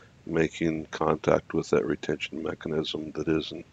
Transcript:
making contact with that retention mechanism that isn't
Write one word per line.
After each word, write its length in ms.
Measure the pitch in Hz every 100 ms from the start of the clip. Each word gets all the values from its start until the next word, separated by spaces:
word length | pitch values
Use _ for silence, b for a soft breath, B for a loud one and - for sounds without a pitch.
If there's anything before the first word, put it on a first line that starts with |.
| B - -
making 600 | 82 80 - 82 80 76
contact 640 | - 78 78 - 80 -
with 160 | 82 76
that 140 | 76
retention 580 | - 76 - 76 - 73
mechanism 680 | 78 78 85 78 78 78 78
that 140 | 76 78
isn't 400 | 80 76 82 -